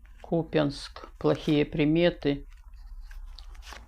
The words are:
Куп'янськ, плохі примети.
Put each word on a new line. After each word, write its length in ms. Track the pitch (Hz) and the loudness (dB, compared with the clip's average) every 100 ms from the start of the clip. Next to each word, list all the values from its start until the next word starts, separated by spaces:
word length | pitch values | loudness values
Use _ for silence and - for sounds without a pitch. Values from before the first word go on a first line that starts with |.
| - - | -20 -14
Куп'янськ, 840 | - 170 160 160 147 139 - - - - | -2 0 2 2 2 -2 -12 -14 -16 -2
плохі 480 | 151 147 - 147 147 | 2 2 4 4 4
примети. 760 | 160 147 160 175 170 143 143 - - - - - - - - - - - - - - | 2 4 6 4 4 0 -2 -6 -18 -20 -18 -16 -14 -12 -14 -14 -14 -16 -16 -16 -16